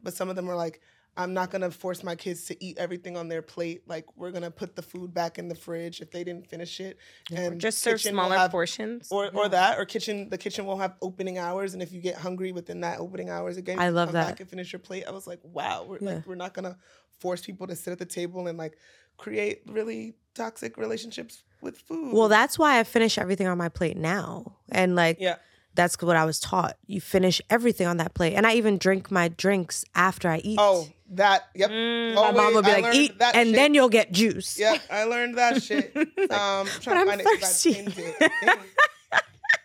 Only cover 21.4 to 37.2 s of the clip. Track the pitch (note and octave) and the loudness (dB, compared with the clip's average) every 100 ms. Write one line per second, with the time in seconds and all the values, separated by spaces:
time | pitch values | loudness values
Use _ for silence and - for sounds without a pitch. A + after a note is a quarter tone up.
21.4 | _ _ - - - E4 C#4 A3 G#3+ G#3+ | _ _ -14 -14 -10 -8 0 4 6 6
22.4 | C4+ - D4+ B3 G#3+ A#3 A3+ - F3+ F#3+ | 4 4 4 4 4 2 2 0 -2 -2
23.4 | F#3 F3 E3+ - E3 F#3+ D#3+ G3 E3+ F3 | -2 -2 -4 -2 -4 -2 -4 -4 -6 -10
24.4 | - - - F#3 F#3 F3 E3 E3 F#3 E3 | -14 -20 -4 2 4 4 4 2 -2 -4
25.4 | _ _ _ F3 F3 - F3 E3 D#3+ - | _ _ _ 2 2 2 2 4 2 0
26.4 | - F#3 - - - G3+ - F#3+ F#3 - | -2 0 -2 -4 -10 -10 0 4 4 2
27.4 | - A3+ A#3+ - F3 E3+ E3 - E3 G3+ | 2 2 2 2 0 0 -2 0 0 4
28.4 | A3 A3+ G#3+ G3 F#3+ F#3+ - F#3 E3+ E3+ | 4 4 2 2 2 0 0 0 0 0
29.4 | F#3+ G3 E3 - - - F#3 - F3+ D#3+ | 0 0 -2 -8 -2 2 2 0 -2 -2
30.4 | G#3 G#3 G#3 F3+ D3+ _ - F#3 G3+ G3 | 0 4 4 4 0 _ -6 2 4 4
31.4 | - F#3 G3+ A3 A#3 A#3 A#3 A3 G#3+ G#3 | 0 0 0 2 -2 0 2 4 6 6
32.4 | G#3 A3 G3+ G3 A#3 C4 D4 - A#3+ A#3 | 6 6 6 6 6 4 4 4 4 6
33.4 | A#3 A3 D4 D4 B3+ A3 - F#3 A3 F#3 | 6 6 8 8 6 6 4 2 2 0
34.4 | - - G#3+ G#3 - G#3 A3+ A#3+ A#3+ A#3+ | -6 0 2 2 -2 -2 -2 -2 -2 2
35.4 | A#3+ B3+ - C4+ - D4 D#4 - F#4+ D4+ | 2 2 0 -2 -2 -2 -2 -2 -2 0
36.4 | D4+ D4 G3 - B3+ F4+ F#4+ G4+ | 0 -2 -2 -6 0 2 2 2